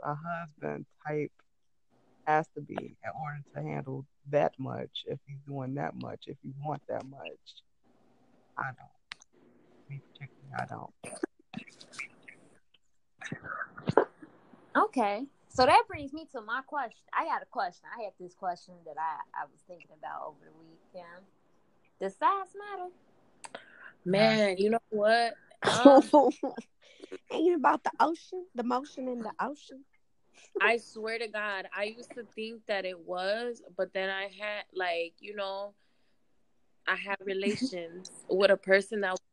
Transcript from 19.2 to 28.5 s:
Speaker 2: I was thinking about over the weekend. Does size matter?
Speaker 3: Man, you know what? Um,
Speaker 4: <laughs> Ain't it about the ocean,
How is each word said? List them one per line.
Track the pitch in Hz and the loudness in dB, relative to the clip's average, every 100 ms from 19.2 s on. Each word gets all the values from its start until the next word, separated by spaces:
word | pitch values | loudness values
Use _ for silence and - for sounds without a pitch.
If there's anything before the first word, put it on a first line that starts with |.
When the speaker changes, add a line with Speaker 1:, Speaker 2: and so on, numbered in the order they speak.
| - - | -10 -10
Speaker 2:
I | |
was | 151 139 _ | -10 _ _
thinking | 175 160 156 | -20 -20 -16
about | 156 147 143 | -12 -10 -10
over | 147 | -14
the | 160 156 | -20 -20
weekend. | 160 160 _ 185 175 175 196 _ _ _ _ _ _ _ | -20 -20 _ -18 -18 -20 -20 _ _ _ _ _ _ _
Does | 190 - | -6 0
size | 311 392 381 403 | 2 2 -2 -12
matter? | 415 392 359 359 _ _ _ _ - - - - - - | -12 -10 -10 -14 _ _ _ _ -18 -18 -20 -20 -20 -10
Speaker 3:
Man, | - 190 220 220 202 185 | 0 6 6 6 4 4
you | 202 | 2
know | 226 - | 2 -2
what? | 214 208 226 233 - - - | 2 4 6 4 -2 -18 -2
Um, | - 214 254 277 - | 0 10 12 12 10
Speaker 4:
<laughs> | 302 262 - 170 - - _ - - - - _ | 6 6 2 -6 -8 -16 _ -20 -20 -18 -18 _
Ain't | - 320 | 2 2
it | |
about | 349 269 - | 4 4 4
the | - - | 0 2
ocean, | 294 330 - 370 359 | 2 2 -8 -12 -10